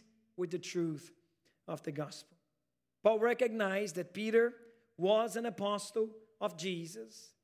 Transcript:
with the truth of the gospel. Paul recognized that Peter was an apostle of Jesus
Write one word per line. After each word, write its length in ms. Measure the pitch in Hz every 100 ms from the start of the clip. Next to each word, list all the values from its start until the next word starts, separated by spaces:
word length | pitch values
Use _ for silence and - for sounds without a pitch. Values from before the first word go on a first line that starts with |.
| _ _ _ -
with 140 | 175
the 100 | 175
truth 520 | - 180 165 147 - _ _ _ _ _ -
of 160 | 156
the 80 | -
gospel. 460 | 143 151 - - _ _ _ _ _ _ _
Paul 160 | 208 220
recognized 760 | 233 233 240 226 196 196 208 165
that 180 | 175
Peter 420 | 190 220 226 233 240 - _ _ -
was 380 | 185 214 226 190
an 100 | 233
apostle 640 | 180 202 202 - 226 220 220 - _
of 160 | 208 165
Jesus 760 | 180 170 165 226 226 - - _